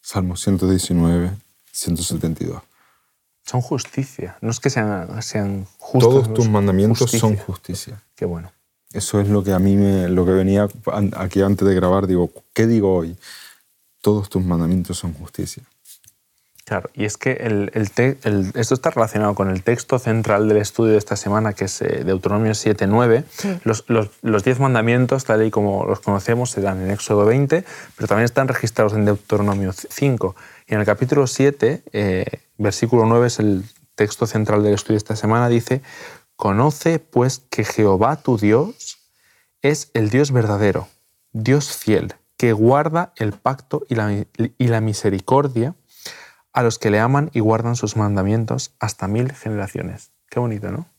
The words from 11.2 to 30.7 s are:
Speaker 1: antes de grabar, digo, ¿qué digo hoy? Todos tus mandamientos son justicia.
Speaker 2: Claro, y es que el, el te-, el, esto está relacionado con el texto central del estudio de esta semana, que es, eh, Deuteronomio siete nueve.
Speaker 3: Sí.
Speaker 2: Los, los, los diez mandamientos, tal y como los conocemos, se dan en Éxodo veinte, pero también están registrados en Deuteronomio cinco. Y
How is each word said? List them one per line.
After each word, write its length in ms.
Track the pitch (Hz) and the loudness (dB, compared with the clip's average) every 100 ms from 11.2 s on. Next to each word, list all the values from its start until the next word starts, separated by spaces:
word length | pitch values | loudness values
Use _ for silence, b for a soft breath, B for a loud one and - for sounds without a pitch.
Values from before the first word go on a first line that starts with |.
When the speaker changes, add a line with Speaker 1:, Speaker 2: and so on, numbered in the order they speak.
| 90 98 | -2 2
Speaker 1:
antes 260 | 98 95 98 | 2 4 2
de 80 | 92 | 4
grabar, 320 | 90 95 95 | 2 2 2
digo, 240 | 90 85 - _ | 0 0 -6 _
¿qué 120 | - 113 | 0 2
digo 280 | 113 98 92 | 2 2 0
hoy? 220 | 82 90 B B B B B _ _ _ | -2 -10 B B B B B _ _ _
Todos 280 | - 104 101 | 0 0 -2
tus 140 | 95 | -2
mandamientos 540 | 92 85 82 92 87 90 | 0 0 2 0 -2 -6
son 160 | 90 | -8
justicia. 500 | 73 82 - 90 - _ _ - - _ _ _ _ _ _ - | -10 -14 -10 -10 -12 _ _ -20 -20 _ _ _ _ _ _ -8
Speaker 2:
Claro, 220 | 98 - - | -8 -6 -6
y 100 | 107 | -6
es 120 | - | -4
que 160 | 131 | -4
el, 360 | 131 117 104 101 - | -2 -2 -2 -2 -2
el 160 | 101 | -2
te-, 260 | - 127 139 | 0 0 0
el, 280 | 117 101 95 120 | -2 0 0 -2
esto 180 | 113 | -2
está 160 | 127 165 | 0 0
relacionado 460 | 123 110 107 104 101 | 0 0 0 0 0
con 160 | 98 | -2
el 100 | 92 | 0
texto 380 | 101 117 - 127 | 0 -2 0 -2
central 480 | 120 113 110 101 107 | 0 -2 0 2 4
del 100 | 107 | 2
estudio 360 | 104 - 113 | 0 0 4
de 40 | 107 | 4
esta 180 | 101 101 | 2 -4
semana, 380 | 101 104 110 | -2 0 -2
que 120 | 98 95 | -2 -6
es, 140 | - | -4
eh, 200 | 98 - | -4 -2
Deuteronomio 520 | 87 95 107 104 110 107 | -2 -2 0 0 0 0
siete 320 | 110 101 98 | 0 0 2
nueve. 360 | 110 120 113 - - | 4 4 2 0 -8
Speaker 3:
Sí. 220 | 202 180 | -6 -4
Speaker 2:
Los, 200 | 113 107 - | -4 -4 0
los, 220 | 113 104 _ | -2 -2 _
los 200 | 117 107 | -2 0
diez 160 | 127 123 | 0 0
mandamientos, 680 | 135 123 113 123 127 135 - | 2 2 2 2 2 0 0
tal 200 | 110 110 | 0 2
y 60 | |
como 340 | 107 101 98 - | 0 0 0 -2
los 140 | 98 | -4
conocemos, 500 | - 98 107 117 123 | -2 -2 0 -2 -2
se 120 | - | -2
dan 200 | 98 95 | -4 -2
en 80 | 92 | -4
Éxodo 340 | 101 - 104 | -4 0 2
veinte, 420 | 104 127 139 165 - B B - | 4 4 2 0 -2 B B -8
pero 120 | 113 | -2
también 180 | 101 117 | 2 2
están 220 | 143 131 | 0 -2
registrados 460 | 123 107 - 110 | -2 -4 0 0
en 120 | 107 104 | 2 0
Deuteronomio 680 | 101 - 104 104 98 95 | 0 0 0 0 -2 -4
cinco. 640 | 90 - - 139 120 92 - B B | -6 -14 -4 -2 0 -4 -6 B B
Y 80 | _ | _